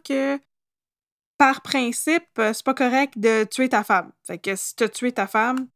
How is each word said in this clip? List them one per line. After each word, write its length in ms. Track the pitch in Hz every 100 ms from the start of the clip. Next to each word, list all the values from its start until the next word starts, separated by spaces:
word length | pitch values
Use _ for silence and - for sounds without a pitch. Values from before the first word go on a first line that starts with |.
que 340 | - 269 269 277 _ _ _ _ _ _ _ _ _ -
par 240 | 269 262
principe, 640 | - 269 240 240 - 330 339 -
euh, 120 | 214
c'est 120 | 220
pas 100 | -
correct 420 | 262 254 262 277 220
de 280 | 226 220
tuer 240 | 214 - 262
ta 160 | 220
femme. 260 | 208 196 - - -
Fait 120 | 175
que 180 | - 190
si 180 | -
t'as 140 | - 220
tué 240 | - 247
ta 140 | 247 196
femme, 400 | 220 233 262 262